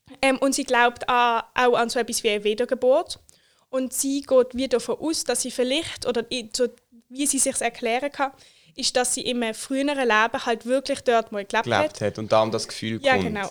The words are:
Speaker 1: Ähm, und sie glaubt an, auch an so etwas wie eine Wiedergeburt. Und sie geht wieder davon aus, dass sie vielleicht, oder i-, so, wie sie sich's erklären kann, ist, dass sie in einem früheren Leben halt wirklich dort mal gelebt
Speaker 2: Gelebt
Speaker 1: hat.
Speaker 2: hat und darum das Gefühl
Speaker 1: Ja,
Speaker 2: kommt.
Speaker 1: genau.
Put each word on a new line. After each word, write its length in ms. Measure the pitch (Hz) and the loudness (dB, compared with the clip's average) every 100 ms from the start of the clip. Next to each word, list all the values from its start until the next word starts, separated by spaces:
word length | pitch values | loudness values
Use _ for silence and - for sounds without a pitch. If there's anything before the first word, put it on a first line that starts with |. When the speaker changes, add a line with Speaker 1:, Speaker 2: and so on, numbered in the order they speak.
| - 262 | -20 -2
Speaker 1:
Ähm, 160 | 269 262 | 0 2
und 160 | 277 | 0
sie 100 | 262 | 0
glaubt 440 | 269 240 240 240 - | 2 4 4 2 0
an, 340 | 247 240 233 - | 2 2 0 -2
auch 200 | - 247 | 0 2
an 140 | 240 233 | 4 2
so 80 | 247 | -2
etwas 240 | 233 - | -4 -2
wie 60 | 226 | -2
eine 140 | 208 | 0
Wiedergeburt. 760 | 208 214 247 254 254 285 359 - _ _ _ _ _ | 0 -2 -2 0 2 2 0 -10 _ _ _ _ _
Und 240 | 262 254 | -6 -4
sie 300 | - 269 277 | -4 -2 -2
geht 320 | - 262 247 | 2 4 4
wieder 240 | 240 269 233 | 0 -2 -2
davon 180 | 240 - | -2 -4
aus, 240 | 302 320 | -2 -2
dass 180 | - 240 | -2 -4
sie 80 | 254 | -4
vielleicht, 560 | - 254 285 320 - - | -2 0 0 -4 -6 -4
oder 180 | 240 233 | -4 -4
i-, 180 | 254 220 - | -6 -6 -2
so, 120 | 240 - _ 233 - | -4 -4 _ _ -12
wie 180 | 254 285 | -4 -2
sie 120 | 269 | 0
sich's 220 | 269 247 | 0 0
erklären 500 | 233 - 233 240 277 | -4 -2 -2 -2 -2
kann, 220 | - 269 - - _ _ - | -4 -4 -6 -20 _ _ -6
ist, 180 | 247 | -2
dass 200 | 254 247 | 0 0
sie 80 | - | -2
in 200 | - 247 | -2 -2
einem 120 | 226 | -2
früheren 420 | 214 - 269 277 277 240 | -6 -4 -2 0 0 4
Leben 400 | 214 226 - 247 | 4 4 0 -2
halt 200 | 226 233 | -2 0
wirklich 340 | 269 269 269 | 0 0 -2
dort 320 | - 233 220 | 2 2 2
mal 120 | 208 | -6
gelebt 200 | 196 220 | -4 -2
Speaker 2:
Gelebt 300 | 233 98 - | 2 2 2
Speaker 1:
hat. 60 | - | -2
Speaker 2:
hat 160 | 104 104 | -4 -4
und 120 | 87 | 2
darum 200 | 110 110 | 4 4
das 180 | 110 - | 0 -4
Gefühl 320 | - 113 113 | -6 -6 0
Speaker 1:
Ja, 120 | 277 | 2
Speaker 2:
kommt. 100 | 254 | 2
Speaker 1:
genau. 240 | 180 208 196 | 0 -4 -4